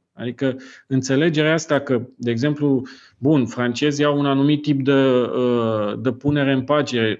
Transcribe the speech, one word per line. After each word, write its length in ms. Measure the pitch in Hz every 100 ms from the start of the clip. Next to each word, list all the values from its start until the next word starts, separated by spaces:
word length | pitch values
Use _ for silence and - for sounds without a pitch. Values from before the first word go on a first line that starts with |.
| _
Adică 420 | - 117 120 135 131 - - -
înțelegerea 680 | 131 127 139 165 151 156
asta 260 | 160 - 143
că, 220 | 139 123 113 -
de 140 | 120
exemplu, 500 | 117 143 147 143 135 131 - - -
bun, 280 | 139 156 113
francezii 580 | - 123 120 147 143 147
au 120 | 143
un 60 | 139
anumit 360 | 135 143 147
tip 200 | 151 139
de, 100 | 131
uh, 1040 | 139 135 123 117 123 123 120 113 110 104 110
de 120 | 117
punere 400 | 113 143 147 135
în 120 | 135
pagine, 500 | 123 147 135 120 113 101